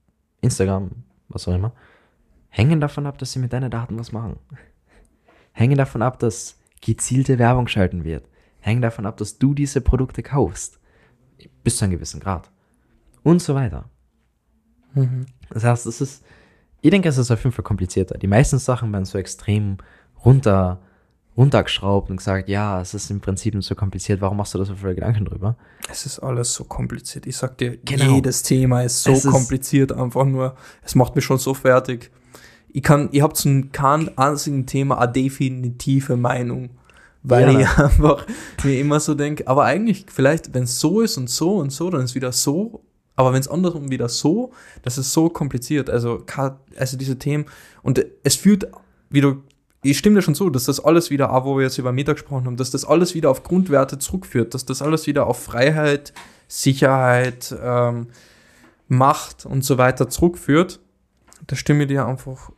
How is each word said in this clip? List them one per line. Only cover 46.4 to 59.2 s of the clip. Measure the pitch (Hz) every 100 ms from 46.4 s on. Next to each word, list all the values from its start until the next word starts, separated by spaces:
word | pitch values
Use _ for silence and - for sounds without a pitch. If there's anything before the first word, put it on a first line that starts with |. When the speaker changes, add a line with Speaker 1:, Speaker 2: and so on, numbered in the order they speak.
| 135 135 _ -
Speaker 2:
also | 123 131
diese | 135 131
Themen, | 143 151 147 - - _
und | - 131 - -
es | 139
führt, | - 196 196 - - _ _ -
wie | 139
du, | 139 139 - _ _ _ 135
ich | 139
stimme | 208 208
dir |
schon | 180
zu, | 139 185
dass | 131
das | 123 135
alles | 147 170 170
wieder, | 139 135
auch | 131
wo | 131 135
wir |
jetzt | 131 -
über | 127
Meta | 123 147
gesprochen | 143 - 135 127
haben, | 120
dass | 127
das | 139 -
alles | 156 180
wieder | 160 147
auf | 131
Grundwerte | - 185 185 135 135 139
zurückführt, | - 185 - 123 110
dass | 127
das | - 131
alles | 143 160 147
wieder | 143 95
auf | -
Freiheit, | - 120 139 156 151 143 - - - _ -
Sicherheit, | - 139 135 135 135 127 123 127 123 - 135
ähm, | 123 123 120 120 117 - _ _ _ _ _ _ -
Macht | 127 135 151